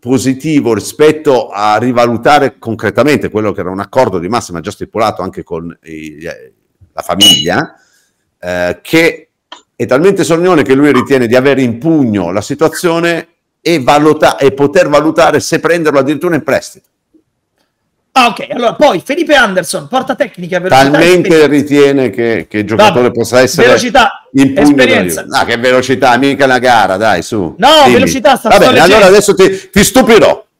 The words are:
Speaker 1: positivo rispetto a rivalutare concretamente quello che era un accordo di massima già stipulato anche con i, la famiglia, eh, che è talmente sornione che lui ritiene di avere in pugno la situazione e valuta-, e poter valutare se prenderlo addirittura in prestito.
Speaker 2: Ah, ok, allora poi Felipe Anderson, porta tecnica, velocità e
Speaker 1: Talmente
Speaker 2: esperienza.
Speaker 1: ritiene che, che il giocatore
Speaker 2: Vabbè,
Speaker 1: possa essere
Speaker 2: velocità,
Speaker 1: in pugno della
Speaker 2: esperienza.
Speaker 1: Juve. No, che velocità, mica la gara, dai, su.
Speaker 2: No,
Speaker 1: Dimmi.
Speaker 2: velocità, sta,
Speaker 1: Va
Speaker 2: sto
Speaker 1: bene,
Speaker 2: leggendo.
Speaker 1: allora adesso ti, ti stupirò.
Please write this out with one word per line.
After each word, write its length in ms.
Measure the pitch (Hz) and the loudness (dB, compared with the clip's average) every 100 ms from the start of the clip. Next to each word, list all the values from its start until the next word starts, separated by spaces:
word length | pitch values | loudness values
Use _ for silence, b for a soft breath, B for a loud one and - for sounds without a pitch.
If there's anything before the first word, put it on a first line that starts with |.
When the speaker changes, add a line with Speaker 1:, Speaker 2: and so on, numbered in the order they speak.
Speaker 1:
positivo 720 | 120 127 127 131 151 147 117 | 0 -2 0 -4 -2 -2 0
rispetto 760 | 107 - - 151 156 147 127 107 | -2 -4 0 2 2 0 0 -2
a 280 | 98 107 107 | -4 0 0
rivalutare 800 | 123 120 120 113 147 147 135 - | 0 0 0 0 2 2 0 -4
concretamente 720 | - 107 107 98 135 131 - | -10 -6 -4 0 0 0 -2
quello 220 | 104 107 | -4 -4
che 80 | 92 | -6
era 80 | 87 | -8
un 100 | 95 | -10
accordo 380 | 101 131 123 90 | -6 -2 0 -2
di 100 | 87 | -4
massima 320 | 117 - 87 | -6 -6 -12
già 120 | 78 | -12
stipulato 500 | - 87 107 110 - | -12 -10 -4 -4 -4
anche 220 | 92 92 | -10 -12
con 320 | 80 85 85 - | -12 -12 -12 -18
i, 340 | - 78 78 73 | -20 -18 -18 -16
la 760 | 82 60 64 52 _ _ _ 76 | -16 -16 -20 _ _ _ _ -14
famiglia, 720 | 76 90 - - 82 98 165 _ _ _ _ _ _ _ | -6 0 2 2 0 -4 -6 _ _ _ _ _ _ _
eh, 400 | 90 90 87 90 | -10 -6 -4 -6
che 480 | - 160 165 - _ _ _ - _ _ | -2 0 0 -2 _ _ _ -20 _ _
è 100 | 117 | -2
talmente 380 | 131 180 196 | 2 2 0
sornione 400 | 160 165 180 170 | -2 0 0 0
che 100 | 139 | 2
lui 180 | 135 147 | 2 2
ritiene 360 | 127 104 135 117 | 2 0 -2 2
di 80 | 123 | 0
avere 260 | 135 135 | 2 0
in 160 | 127 117 | -2 -2
pugno 540 | 165 160 127 104 85 | -2 0 0 -2 -2
la 100 | 95 | -6
situazione 880 | 107 135 160 - 175 165 170 165 - _ _ _ | -6 -2 -2 -2 -4 -2 -2 -4 -8 _ _ _
e 180 | 156 165 | -4 -2
valuta-, 580 | 127 147 151 151 165 - | 2 2 2 2 0 2
e 160 | 139 | -2
poter 360 | 135 143 160 160 | 0 0 2 2
valutare 500 | 147 156 160 165 151 | 2 0 0 0 0
se 200 | - 160 | -2 -2
prenderlo 400 | 156 170 156 139 | 0 0 0 0
addirittura 340 | 131 147 175 | -2 -2 -2
in 80 | 160 | -4
prestito. 440 | - 117 - - _ _ _ _ _ _ _ _ _ _ _ _ _ | -2 -4 -4 -20 _ _ _ _ _ _ _ _ _ _ _ _ _
Speaker 2:
Ah, 140 | - 240 | -2 -2
ok, 200 | 196 160 | -4 -12
allora 220 | 156 226 | -6 -6
poi 260 | 165 294 190 | 0 0 0
Felipe 300 | - 294 320 285 | -6 -6 0 2
Anderson, 520 | 233 185 165 175 143 | 2 -2 -6 -10 -6
porta 280 | 254 254 254 | -6 -4 -6
tecnica, 440 | 254 - 175 180 | -6 -8 -8 -6
velocità 260 | 175 131 139 | 0 2 2
e 60 | |
Speaker 1:
Talmente 380 | 147 170 180 160 | 2 2 2 2
Speaker 2:
esperienza. 180 | 160 147 | 2 4
Speaker 1:
ritiene 600 | 147 143 143 139 135 127 | 2 0 2 2 2 -2
che, 360 | - 117 107 - | -2 -4 -4 -4
che 80 | 107 | -6
il 80 | 101 | -4
giocatore 380 | 110 208 170 | 2 2 2
Speaker 2:
Vabbè, 100 | 120 | 0
Speaker 1:
possa 260 | 101 117 123 | -2 -2 0
essere 280 | 127 - 240 | 0 2 2
Speaker 2:
velocità, 600 | 240 240 254 220 - _ | 2 2 0 0 -4 _
Speaker 1:
in 200 | 135 135 | 0 2
pugno 0 | |
della 160 | 139 147 139 | 2 2 4
Speaker 2:
esperienza. 400 | 127 - 90 82 | 2 0 -2 -6
Speaker 1:
Juve. 140 | - 131 | -6 -4
No, 80 | 90 | -2
che 120 | 117 | -2
velocità, 600 | 123 127 127 123 127 120 | 0 0 0 0 2 2
mica 280 | 139 131 135 | 0 0 0
la 140 | 127 | 2
gara, 380 | 123 117 95 95 | 2 2 2 0
dai, 240 | 110 90 | 0 -2
su. 340 | 85 113 85 71 | -4 -6 -6 0
Speaker 2:
No, 120 | 233 311 269 | 2 4 4
Speaker 1:
Dimmi. 80 | |
Speaker 2:
velocità, 420 | 123 - 254 277 254 | 4 0 0 0 0
sta, 140 | 226 | 2
Speaker 1:
Va 60 | 196 | 2
Speaker 2:
sto 100 | 160 | 4
Speaker 1:
bene, 80 | |
Speaker 2:
leggendo. 220 | - 175 214 | 4 4 4
Speaker 1:
allora 160 | 196 | 6
adesso 220 | 202 202 | 4 2
ti, 360 | 185 190 190 - | 2 2 0 -4
ti 120 | 196 202 | -2 2
stupirò. 600 | 262 214 220 98 73 - | 2 4 4 4 0 -8